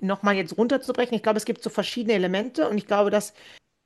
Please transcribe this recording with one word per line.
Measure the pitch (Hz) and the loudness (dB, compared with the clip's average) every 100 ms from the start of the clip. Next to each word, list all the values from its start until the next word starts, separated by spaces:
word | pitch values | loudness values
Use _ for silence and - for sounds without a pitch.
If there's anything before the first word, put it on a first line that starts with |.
nochmal | 190 196 202 196 | -4 0 2 2
jetzt | 170 - | 0 0
runterzubrechen, | 240 269 269 247 240 220 | 2 2 -2 -2 0 0
ich | |
glaube, | 220 214 | 2 0
es | |
gibt | - 208 | -2 -6
so | - | -4
verschiedene | - 196 - 220 | -4 -4 -4 0
Elemente | 208 180 190 233 277 311 | 2 2 0 -4 -2 -2
und | 208 | -2
ich | - | 0
glaube, | 202 202 | 2 4
dass | 208 202 - - - _ _ | 2 -2 -14 -20 -20 _ _